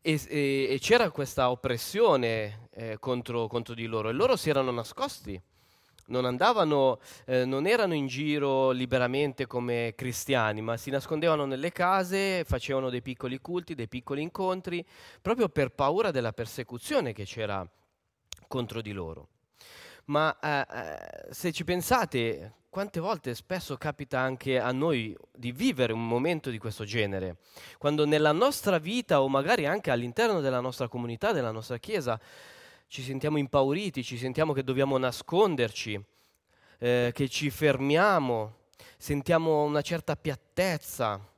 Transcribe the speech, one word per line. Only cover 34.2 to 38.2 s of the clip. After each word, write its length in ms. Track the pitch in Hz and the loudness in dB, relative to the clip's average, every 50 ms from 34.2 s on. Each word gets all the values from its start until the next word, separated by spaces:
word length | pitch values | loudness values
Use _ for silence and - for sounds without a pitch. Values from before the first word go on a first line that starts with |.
| 120 131 127 160 160 156 147 | -6 -4 0 0 2 2 2
che 100 | 135 131 | -2 0
dobbiamo 360 | 127 131 127 139 135 139 131 | -2 2 2 2 2 2 2
nasconderci, 1000 | 127 127 120 - - - - 175 214 202 165 131 123 113 - - - 113 104 101 98 _ _ _ _ _ _ _ _ _ _ _ _ _ _ _ | 2 0 -2 -4 -8 -2 2 4 4 4 4 2 0 0 0 -6 -6 -6 -6 -6 -8 _ _ _ _ _ _ _ _ _ _ _ _ _ _ _
eh, 320 | - 120 123 123 123 120 117 | 0 2 2 2 2 0 0
che 160 | - 143 131 | 0 -2 -2
ci 220 | - - 151 147 | -2 -2 -4 -4
fermiamo, 1080 | 131 - 156 151 135 127 135 139 147 160 185 208 196 170 | -4 2 4 4 4 4 2 2 4 6 6 6 6 4